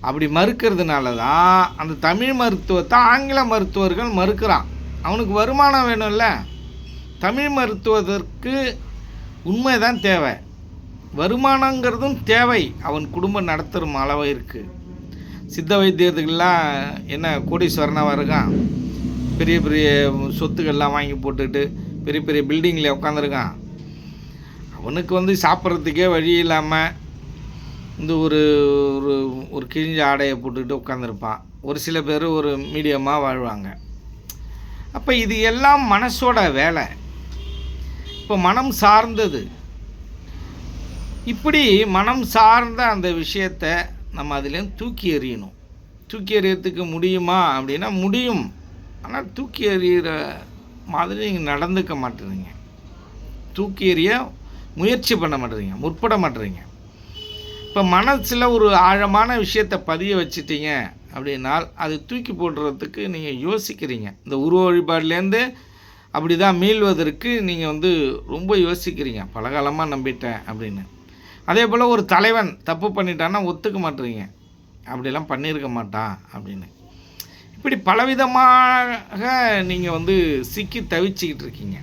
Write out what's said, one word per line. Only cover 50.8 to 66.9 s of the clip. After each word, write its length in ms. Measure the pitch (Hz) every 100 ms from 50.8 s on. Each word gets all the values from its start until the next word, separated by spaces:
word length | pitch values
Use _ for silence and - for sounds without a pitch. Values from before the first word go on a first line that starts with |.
| -
மாதிரி 460 | 160 175 202 214
நீங்க 260 | 185 151 143
நடந்துக்க 380 | 170 190 180 147
மாட்டேறீங்க. 500 | 127 117 98 95 92 - - - - - - - - - -
தூக்கி 320 | - 202 196 190 165
எறிய 360 | 180 240 262 - - - - -
முயற்சி 400 | 190 247 247 208
பண்ண 220 | 160 139
மாட்டேறீங்க, 380 | 123 110 98 101
முற்பட 420 | 143 160 220 214
மாட்டேறீங்க. 400 | 165 117 104 87 - - - - - - - - - - -
இப்ப 160 | 202
மனசுல 680 | 185 180 233 277 190 240 247
ஒரு 260 | 233 214 190
ஆழமான 600 | 180 196 202 202 226 240
விஷயத்த 400 | 190 220 196 202
பதிய 380 | - 160 190 190
வச்சிட்டீங்க 800 | 165 - 147 151 151 143 98 - -
அப்படின்னால் 540 | 127 139 135 131 156 165 -
அது 300 | 160 156 -
தூக்கி 280 | 247 240
போடுறதுக்கு 760 | 180 175 147 147 139 160 214 202
நீங்க 480 | 170 151 131 151 214
யோசிக்கிறீங்க. 600 | 196 - 151 120 104 98
இந்த 140 | - 135
உருவ 340 | 147 180 185
வழிபாடுலேருந்து 840 | 175 160 165 160 170 190 220 254 247 - - - - _
அப்படி 260 | 151 160 170
தான் 200 | 196 180
மீள்வதற்கு 840 | 190 220 202